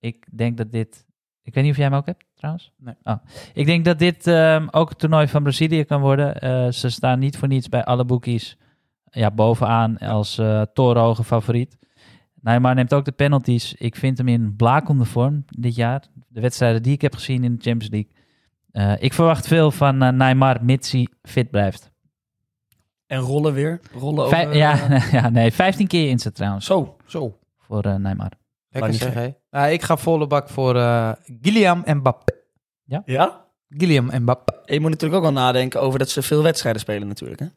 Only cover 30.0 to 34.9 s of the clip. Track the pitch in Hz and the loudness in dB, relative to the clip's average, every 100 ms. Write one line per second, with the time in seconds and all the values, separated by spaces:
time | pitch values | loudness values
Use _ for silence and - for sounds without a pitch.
30 | - 165 151 147 - - 131 123 120 117 | 0 0 0 -2 -4 -4 0 2 2 0
31 | 113 110 _ 120 135 220 190 175 175 147 | -2 -6 _ -6 0 2 4 2 0 0
32 | 131 120 - - _ _ _ _ _ 139 | 0 0 -6 -8 _ _ _ _ _ -10
33 | 202 131 180 - _ _ _ 143 180 147 | -6 0 0 -2 _ _ _ -2 2 2
34 | 123 135 117 120 - - - 151 156 | 2 -2 0 0 -4 -8 -4 -2 -2